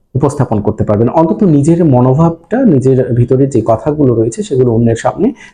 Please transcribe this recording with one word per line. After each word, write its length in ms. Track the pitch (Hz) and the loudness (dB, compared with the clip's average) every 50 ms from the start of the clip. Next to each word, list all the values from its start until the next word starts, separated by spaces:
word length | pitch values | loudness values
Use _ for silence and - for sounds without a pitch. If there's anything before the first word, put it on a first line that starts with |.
| _ _ _ | _ _ _
উপস্থাপন 480 | 131 151 135 - - 135 - 113 104 101 | -2 -2 -2 -2 -2 -4 -2 -2 -4 -2
করতে 220 | 104 101 - 104 | -4 -4 -4 -2
পারবেন। 240 | 101 104 101 117 123 | -2 0 0 0 0
অন্তত 340 | - 165 165 160 - - 220 | 2 0 0 0 0 0 2
নিজের 420 | 185 151 143 139 160 170 170 180 | 2 2 2 2 2 2 2 2
মনোভাবটা, 800 | 160 131 123 123 127 131 147 165 170 170 - - _ 214 247 277 | 2 2 2 2 2 2 2 2 0 0 -4 -10 _ -4 0 2
নিজের 500 | 226 156 127 117 135 135 127 - - 123 | 2 2 2 2 2 2 0 0 -2 0
ভিতরে 320 | 120 123 123 131 131 139 | -2 0 0 2 0 0
যে 160 | 139 135 117 - | 0 0 -2 0
কথাগুলো 500 | - 113 110 - 151 147 151 147 127 120 | 0 -2 -2 -2 -6 -2 0 0 0 2
রয়েছে, 280 | 113 113 117 - - 208 | 0 -2 -2 -4 -8 -8
সেগুলো 300 | - 147 127 131 123 113 | -4 -2 0 0 0 0
অন্যের 240 | 113 117 117 113 | 0 0 0 0
সামনে 360 | - - 123 - 139 170 254 - - - - | 0 -4 -6 -4 -2 -4 -4 -4 -6 -18 -20